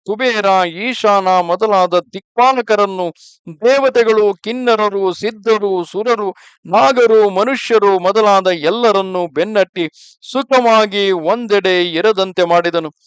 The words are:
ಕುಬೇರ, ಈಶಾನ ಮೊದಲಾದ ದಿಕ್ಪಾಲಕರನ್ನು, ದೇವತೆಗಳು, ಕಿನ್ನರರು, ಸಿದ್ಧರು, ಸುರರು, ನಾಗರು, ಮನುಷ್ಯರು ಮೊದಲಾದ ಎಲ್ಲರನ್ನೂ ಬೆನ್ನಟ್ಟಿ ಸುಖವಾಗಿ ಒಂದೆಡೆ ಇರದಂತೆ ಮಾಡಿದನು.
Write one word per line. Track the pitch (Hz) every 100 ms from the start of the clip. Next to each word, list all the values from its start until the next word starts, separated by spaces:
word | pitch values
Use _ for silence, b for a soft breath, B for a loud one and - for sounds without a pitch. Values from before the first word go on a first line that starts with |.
| -
ಕುಬೇರ, | 214 254 214 196 190 180
ಈಶಾನ | 165 233 240 214 202 190 185
ಮೊದಲಾದ | 170 185 220 196 180 175
ದಿಕ್ಪಾಲಕರನ್ನು, | 135 190 - - 254 262 226 208 202 190 175 - b b - 160 233
ದೇವತೆಗಳು, | 277 269 247 226 214 208
ಕಿನ್ನರರು, | 190 208 247 247 220 208 196 190
ಸಿದ್ಧರು, | 175 208 220 214 214 202 185
ಸುರರು, | 165 190 226 226 202 - b b -
ನಾಗರು, | 202 269 247 233 220 202
ಮನುಷ್ಯರು | 185 226 269 - 220 202 190
ಮೊದಲಾದ | 180 208 208 196 185
ಎಲ್ಲರನ್ನೂ | 175 151 220 233 196 190 185 175
ಬೆನ್ನಟ್ಟಿ | 139 190 214 185 185 160 _ b b -
ಸುಖವಾಗಿ | 262 - 262 233 220 214 202 196
ಒಂದೆಡೆ | 180 160 233 233 202 185 180 175
ಇರದಂತೆ | 160 214 190 190 180
ಮಾಡಿದನು. | 170 175 175 165 156 -